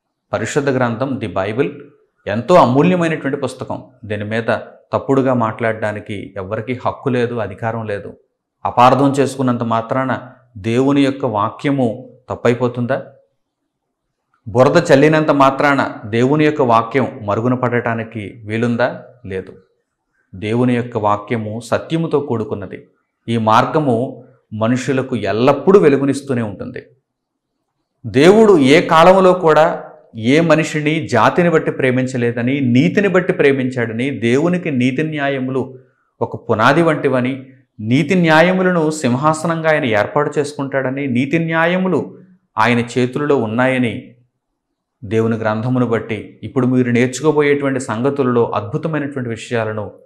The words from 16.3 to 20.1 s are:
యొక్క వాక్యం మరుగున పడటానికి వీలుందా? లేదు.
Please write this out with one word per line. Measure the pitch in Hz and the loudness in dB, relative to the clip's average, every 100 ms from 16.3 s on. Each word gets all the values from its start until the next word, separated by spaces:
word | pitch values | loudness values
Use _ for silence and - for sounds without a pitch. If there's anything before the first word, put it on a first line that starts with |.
| 156 151 | 2 2
యొక్క | 147 | 2
వాక్యం | 123 113 - 135 117 - | 4 4 2 -2 -2 -4
మరుగున | 101 107 123 | -4 -2 -2
పడటానికి | 127 123 120 117 113 110 110 101 120 107 | -2 -2 -2 -2 -4 -8 -10 -12 -14 -8
వీలుందా? | 110 120 120 131 175 - _ 95 | -4 -2 0 -2 -4 -16 _ -10
లేదు. | 95 - - _ _ _ _ _ | -10 -10 -20 _ _ _ _ _